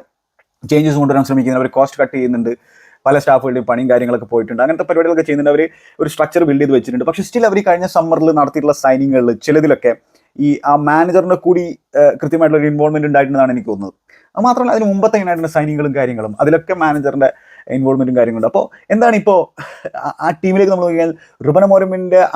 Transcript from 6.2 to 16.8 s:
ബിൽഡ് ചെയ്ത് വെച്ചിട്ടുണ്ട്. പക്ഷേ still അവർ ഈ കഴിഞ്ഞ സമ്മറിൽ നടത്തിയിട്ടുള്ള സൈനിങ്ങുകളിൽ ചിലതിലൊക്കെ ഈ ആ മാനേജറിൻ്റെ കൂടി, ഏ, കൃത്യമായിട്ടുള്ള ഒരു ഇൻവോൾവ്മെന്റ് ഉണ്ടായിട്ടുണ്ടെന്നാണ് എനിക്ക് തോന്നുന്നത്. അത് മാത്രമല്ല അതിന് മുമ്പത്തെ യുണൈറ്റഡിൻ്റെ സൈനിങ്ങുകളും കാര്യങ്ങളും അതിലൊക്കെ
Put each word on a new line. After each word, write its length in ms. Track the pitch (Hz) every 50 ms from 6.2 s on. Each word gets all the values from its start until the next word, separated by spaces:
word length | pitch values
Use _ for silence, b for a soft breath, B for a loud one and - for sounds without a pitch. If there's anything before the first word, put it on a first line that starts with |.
| 156 151 - 175 170 151
ബിൽഡ് 120 | 143 139 147
ചെയ്ത് 120 | 135 135 127
വെച്ചിട്ടുണ്ട്. 280 | 110 - 123 123 - -
പക്ഷേ 140 | 165 - 190 -
still 160 | - 240 233 220
അവർ 100 | 202 202
ഈ 20 | 196 196
കഴിഞ്ഞ 180 | 175 175 180 - - 180
സമ്മറിൽ 340 | 160 165 165 170 160 156 156 170
നടത്തിയിട്ടുള്ള 360 | 180 139 - 151 139 147 143 - -
സൈനിങ്ങുകളിൽ 540 | 135 131 131 135 139 135 131 123 120 117 101 - -
ചിലതിലൊക്കെ 460 | 147 156 151 - - - - 123 113 - _ _ _ _ _ _ _ - 143
ഈ 20 | 147 143 - - 147
ആ 20 | 143 147 147 143
മാനേജറിൻ്റെ 500 | 147 160 170 180 170 185 170 180 180 180 -
കൂടി, 180 | 175 180 170 175 170 147 - _ _ - 147
ഏ, 20 | 147 143 - -
കൃത്യമായിട്ടുള്ള 380 | - 147 160 160 165 156 156 151
ഒരു 60 | 147 151
ഇൻവോൾവ്മെന്റ് 360 | 147 147 151 151 151 151 151 151
ഉണ്ടായിട്ടുണ്ടെന്നാണ് 440 | 147 139 139 131 139 139 131 127 123
എനിക്ക് 140 | 123 104 117
തോന്നുന്നത്. 220 | 107 98 98 95 - _ b b b b b b _
അത് 80 | - 208 247
മാത്രമല്ല 240 | 247 - 247 - -
അതിന് 120 | 220 214 202
മുമ്പത്തെ 260 | 196 196 196 220 220 214
യുണൈറ്റഡിൻ്റെ 300 | 196 180 175 165 165 156 -
സൈനിങ്ങുകളും 400 | 160 147 151 151 147 151 147 131 139
കാര്യങ്ങളും 340 | 131 123 123 113 107 110 104 -
അതിലൊക്കെ 320 | 143 147 165 160 160 - 185 175